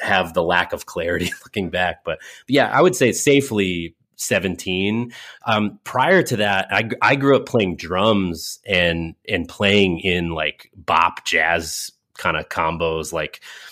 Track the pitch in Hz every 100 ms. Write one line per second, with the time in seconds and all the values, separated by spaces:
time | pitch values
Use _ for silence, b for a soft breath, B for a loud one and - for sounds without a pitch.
0 | - 98 85 87 85 87 85 85 - 87
1 | 82 87 87 - - 107 87 87 90 85
2 | 85 78 B B - 135 110 123 175 -
3 | 127 - 147 139 135 107 92 87 82 _
4 | _ - - 101 92 87 98 92 101 113
5 | 120 B B B - 107 104 - - 127
6 | 147 185 - 110 104 95 - 101 113 120
7 | 107 139 139 127 - 120 95 85 82 90
8 | 110 104 92 82 - - - 90 87 82
9 | 82 - - 95 85 - 101 101 95 82
10 | 92 87 85 80 78 - - 95 82 82
11 | 85 - - 82 80 82 80 - - _
12 | _ - 90 80 - - 82 82 82 80
13 | 76 82 76 - B B B